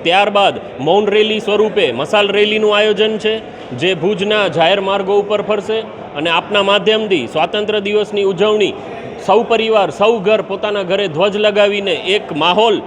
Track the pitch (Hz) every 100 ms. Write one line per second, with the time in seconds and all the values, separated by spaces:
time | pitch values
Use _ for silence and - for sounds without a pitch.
0 | 165 185 208 202 196 123 - - 139 190
1 | 208 208 214 220 202 208 214 214 160 120
2 | 147 208 202 196 208 214 214 208 214 208
3 | 220 220 214 220 - - - 123 170 175
4 | 170 202 196 214 190 156 165 196 196 196
5 | 190 202 202 208 202 208 202 220 214 -
6 | - 143 165 170 175 208 196 208 185 220
7 | 214 180 117 160 170 208 208 208 202 208
8 | 202 208 196 180 208 214 185 - - -
9 | - - - 202 233 226 220 220 180 147
10 | 208 233 190 214 170 190 208 208 180 196
11 | 196 147 202 202 214 202 208 202 196 156
12 | 117 202 - 156 165 180 226 180